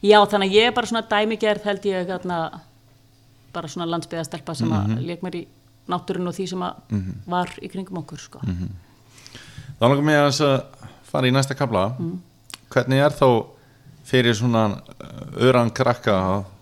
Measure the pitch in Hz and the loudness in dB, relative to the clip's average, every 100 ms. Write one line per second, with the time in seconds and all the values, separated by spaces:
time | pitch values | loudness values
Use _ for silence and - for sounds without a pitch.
0 | 202 208 202 208 196 202 233 247 226 233 | 8 6 6 2 4 4 4 0 -2 -4
1 | 220 208 214 220 220 208 208 196 202 185 | -2 -2 0 0 -2 0 -4 -4 -2 -2
2 | 180 185 180 175 160 175 - _ _ _ | -4 -6 -4 -4 -6 -8 -20 _ _ _
3 | _ _ _ _ _ 170 165 180 170 170 | _ _ _ _ _ -12 -10 -6 -4 -4
4 | 160 170 160 165 - 147 113 107 104 113 | -6 -8 -8 -10 -10 -4 -2 0 -2 -4
5 | 151 175 185 175 - _ _ _ - 180 | -6 -8 -8 -10 -12 _ _ _ -8 -8
6 | 180 185 175 - 185 185 175 - _ 104 | -4 -6 -4 -6 -8 -6 -8 -10 _ -6
7 | 95 95 - 180 175 - - 190 190 180 | -6 -10 -6 -4 -4 -8 -14 -12 -10 -10
8 | 139 156 - - - 90 92 98 - _ | -12 -16 -18 -8 -6 -4 -6 -10 -20 _
9 | _ - - - - - - - 117 139 | _ -20 -20 -20 -20 -20 -20 0 2 4
10 | 147 151 143 135 147 139 - - - - | 4 4 4 2 2 2 -2 -18 -20 -20
11 | - 147 127 131 135 139 135 104 98 127 | -6 0 2 2 0 -2 0 2 0 -2
12 | 165 180 - _ _ - _ - 123 135 | -8 -8 -14 _ _ -20 _ -2 2 4
13 | 143 139 135 117 - - _ _ - - | 2 4 4 4 0 -16 _ _ -20 -20
14 | - 127 120 110 120 113 110 101 - - | 0 2 4 2 2 2 0 -2 -12 -20
15 | - - - - 123 123 117 110 123 117 | -18 -16 -12 2 4 4 2 0 0 0
16 | - 98 95 98 95 - | 2 2 2 0 -4 -16